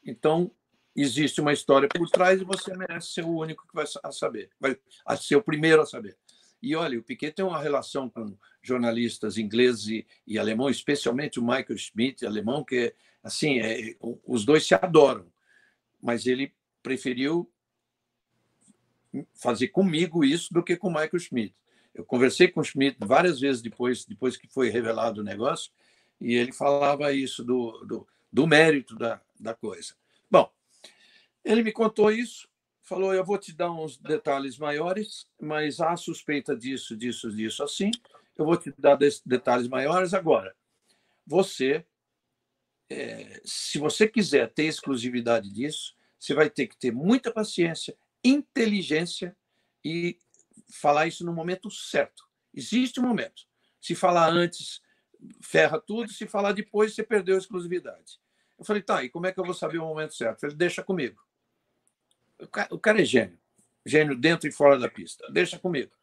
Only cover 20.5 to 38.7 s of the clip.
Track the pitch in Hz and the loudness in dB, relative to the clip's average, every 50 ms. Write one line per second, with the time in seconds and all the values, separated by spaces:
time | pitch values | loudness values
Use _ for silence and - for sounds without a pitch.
20.5 | 160 170 170 - 175 170 - 190 165 151 156 156 - 175 170 - - 123 107 95 | -2 -2 0 0 -4 -2 -2 -2 -2 -2 -2 -2 -2 -6 -6 -4 -4 -4 -4 -4
21.5 | _ _ _ _ _ _ _ _ _ - - _ - 123 131 127 - - 180 175 | _ _ _ _ _ _ _ _ _ -16 -8 _ 2 4 4 4 6 6 4 4
22.5 | - 170 143 - - 139 135 139 127 _ 110 101 127 151 180 180 156 123 131 139 | 4 -2 -4 -2 0 0 0 0 0 _ 0 4 4 6 6 4 0 0 0 0
23.5 | 135 117 117 113 - - 120 123 123 113 - - 104 - 131 127 117 - - _ | 0 -2 -4 -10 -6 -2 -2 -2 -2 -4 -6 -14 -10 -4 -4 -4 -4 -4 -18 _
24.5 | - 135 127 113 101 123 117 113 113 113 113 117 104 107 107 104 101 101 113 139 | -2 -2 0 0 0 -2 -2 -2 -2 -2 -2 -4 -4 -6 -8 -8 -6 -4 -2 -2
25.5 | 170 - - - _ _ _ _ _ _ _ _ _ _ - 117 120 120 120 131 | -2 -4 -8 -14 _ _ _ _ _ _ _ _ _ _ -4 0 2 2 0 0
26.5 | - - 139 143 143 143 143 143 147 139 147 143 139 139 135 123 - - 120 120 | -4 -2 2 2 2 4 4 2 2 2 0 0 0 0 -2 -4 -8 -8 -4 -2
27.5 | 127 123 120 117 - - - 101 117 104 - _ _ _ _ _ - 110 151 165 | 0 0 -2 -4 -8 -14 -12 -10 -10 -10 -12 _ _ _ _ _ 2 2 4 6
28.5 | 151 151 160 165 151 139 120 - 113 110 120 113 110 - _ _ _ _ 104 113 | 8 8 8 8 6 2 -2 -8 -10 -6 -6 -6 -6 -8 _ _ _ _ -10 -10
29.5 | 113 _ - 107 95 85 - - - _ _ _ _ _ _ _ - 160 - - | -10 _ -8 -10 -10 -10 -16 -18 -20 _ _ _ _ _ _ _ 6 6 6 6
30.5 | _ _ _ _ _ _ - - _ _ _ _ _ _ _ _ _ _ _ - | _ _ _ _ _ _ -20 -20 _ _ _ _ _ _ _ _ _ _ _ 2
31.5 | 214 233 226 214 - - 226 214 214 - 208 214 214 226 247 233 - - - _ | 2 2 2 0 0 0 0 0 4 4 4 4 4 0 -6 -10 -12 -18 -20 _
32.5 | _ _ _ _ _ _ _ - 190 180 190 190 190 185 185 175 202 196 - - | _ _ _ _ _ _ _ -8 -4 -2 0 0 0 0 0 0 -2 -4 -4 -12
33.5 | 165 - 175 170 170 160 156 156 147 _ - - 156 151 _ 151 139 139 135 139 | -6 -4 -4 -4 -4 -6 -8 -10 -10 _ -4 -4 -4 -2 _ -2 -2 -2 -2 -6
34.5 | 120 139 151 147 147 147 165 180 190 214 208 202 - - - _ _ _ 151 151 | -8 -8 -6 -4 -4 -2 -2 -2 -2 -4 -6 -8 -10 -18 -20 _ _ _ -8 -6
35.5 | 151 151 151 147 135 - 165 160 175 165 - - 165 - - - 151 143 214 - | -4 -2 -4 -4 -2 -2 -2 -2 -2 -2 -6 -10 -10 -10 -6 -4 -4 -4 -2 -4
36.5 | 139 117 113 131 135 120 - - 117 107 117 123 113 - - 117 101 107 110 110 | -6 -6 -6 -8 -8 -8 -10 -12 -12 -8 -6 -8 -8 -6 -8 -8 -6 -6 -6 -6
37.5 | - - 147 147 - - 196 208 233 - _ _ _ - _ _ _ - 156 156 | -4 -6 -6 -6 -4 -2 -2 -2 -2 -4 _ _ _ -20 _ _ _ -4 0 2
38.5 | 170 165 - - | 2 0 0 -12